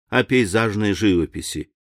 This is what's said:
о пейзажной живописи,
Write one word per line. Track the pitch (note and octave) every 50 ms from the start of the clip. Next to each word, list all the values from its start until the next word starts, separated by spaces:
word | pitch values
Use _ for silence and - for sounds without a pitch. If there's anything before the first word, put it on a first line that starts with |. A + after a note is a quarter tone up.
| _ _
о | A#2+ B2+
пейзажной | A#2 - C3 B2+ A2+ F2+ F2+ A2+ A#2 A2 G2 G#2 G#2+ G2+ F#2+
живописи, | E2+ A2 G2+ F2+ E2+ D#2 - - D#2 - - - D#2 - - _ _